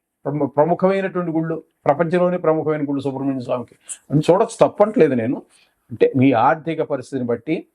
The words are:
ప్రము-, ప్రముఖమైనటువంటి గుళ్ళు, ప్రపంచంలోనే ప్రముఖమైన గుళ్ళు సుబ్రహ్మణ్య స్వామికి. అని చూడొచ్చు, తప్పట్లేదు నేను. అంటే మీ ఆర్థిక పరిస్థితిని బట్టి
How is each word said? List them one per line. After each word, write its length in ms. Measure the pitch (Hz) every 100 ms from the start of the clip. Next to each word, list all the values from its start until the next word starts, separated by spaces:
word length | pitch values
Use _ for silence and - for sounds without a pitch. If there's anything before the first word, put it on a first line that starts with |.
| _ _
ప్రము-, 220 | 143 147 143
ప్రముఖమైనటువంటి 840 | - 160 165 185 196 190 180 170
గుళ్ళు, 300 | 160 160 160 - _ 147
ప్రపంచంలోనే 500 | 143 165 175 180 180
ప్రముఖమైన 460 | 160 156 151 151
గుళ్ళు 180 | 143 139
సుబ్రహ్మణ్య 400 | 139 131 139 135
స్వామికి. 340 | 123 123 117 _ - - -
అని 100 | 147 156
చూడొచ్చు, 380 | 180 226 - 139
తప్పట్లేదు 460 | - 208 - 156
నేను. 280 | 127 113 226 - _ _ _ -
అంటే 220 | 117 - 131
మీ 160 | 135
ఆర్థిక 500 | 120 127 160 151 160
పరిస్థితిని 440 | 147 139 120 135 120
బట్టి 400 | 117 151 180 -